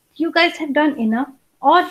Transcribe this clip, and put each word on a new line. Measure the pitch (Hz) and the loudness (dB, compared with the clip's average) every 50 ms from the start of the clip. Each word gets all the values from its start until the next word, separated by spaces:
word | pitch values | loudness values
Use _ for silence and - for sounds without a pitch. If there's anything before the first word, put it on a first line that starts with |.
| _ _ _ | _ _ _
you | - 302 330 | -6 -6 -2
guys | - 339 339 339 339 - | 0 0 0 0 0 -4
have | 311 302 262 | -8 -2 0
done | 285 302 302 - - | 0 0 0 0 -2
enough? | 226 220 220 233 277 285 - _ _ _ _ _ | -2 -2 -2 -2 -4 -6 -10 _ _ _ _ _
Or | - 269 320 359 349 - | 2 2 4 4 2 0